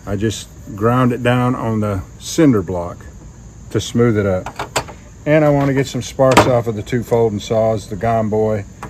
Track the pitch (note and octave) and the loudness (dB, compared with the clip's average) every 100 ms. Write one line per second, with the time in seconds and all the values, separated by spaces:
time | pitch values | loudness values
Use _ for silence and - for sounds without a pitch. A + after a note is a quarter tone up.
0 | - G2+ A2 - - - - G2 A2+ B2 | -8 -4 -2 -4 -10 -18 -14 -2 0 2
1 | B2 A#2+ A#2+ B2 B2 C3 A#2 A2 G#2 F#2+ | 2 0 0 2 0 0 -2 -2 -2 -2
2 | - - - - D3+ G#2+ F2 F2+ F2 - | -6 -14 -4 4 6 4 0 -4 -6 -10
3 | - - - - - - - G#2+ - A#2 | -16 -18 -20 -20 -20 -20 -6 -6 -2 2
4 | A#2+ G#2 G2+ F#2 - - - - - - | 2 4 0 -2 -4 -10 -8 -8 -8 -12
5 | - - D3 D#3 D3 C#3+ C#3 C3+ C3 B2+ | -20 -8 2 4 4 4 2 0 -2 -4
6 | - - C3 A#2+ A2 A#2+ A#2+ G#2+ - B2 | -6 2 4 6 4 2 0 -4 -4 -4
7 | G2+ A#2 A2+ G2+ - A2+ A2 A2 - G2 | 0 2 2 0 -2 0 2 0 -6 -4
8 | A2+ A2+ G#2+ G#2+ A2 G#2+ G2+ - | -2 0 0 0 0 -2 -6 -14